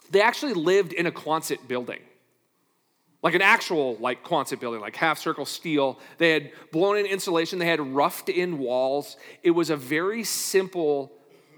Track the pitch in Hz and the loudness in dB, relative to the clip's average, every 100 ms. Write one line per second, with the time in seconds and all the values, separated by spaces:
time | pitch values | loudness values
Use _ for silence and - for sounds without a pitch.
0 | - 165 214 233 294 196 160 190 185 165 | 0 4 4 2 -4 0 4 4 2 0
1 | 170 - - 156 151 143 127 123 120 - | -2 -4 -2 -2 -2 -6 -4 -6 -6 -12
2 | - _ _ _ _ _ _ _ _ _ | -16 _ _ _ _ _ _ _ _ _
3 | _ _ 160 170 196 220 - 170 135 110 | _ _ 0 4 4 4 2 0 0 -2
4 | 120 127 - 165 131 131 123 113 104 - | -4 -4 -2 -2 0 -4 -6 -6 -8 -2
5 | 165 151 170 151 139 - 175 147 135 123 | -2 0 -4 -4 -6 -8 -2 0 0 -2
6 | - - 165 156 143 - - 160 196 208 | -16 0 2 2 -2 -18 -6 0 2 2
7 | 202 196 196 165 165 185 170 160 139 135 | 0 -2 0 0 0 -2 0 0 0 0
8 | 156 - - 175 180 160 127 123 131 143 | 0 0 -4 -2 -2 -4 -2 0 0 -2
9 | 143 - - - 175 170 156 151 127 151 | -4 -16 -20 -2 2 2 2 -2 -2 -2
10 | 185 226 208 - - 196 190 180 156 143 | -2 -4 -4 -4 0 0 0 -2 0 0
11 | 135 - _ - _ | -4 -14 _ -20 _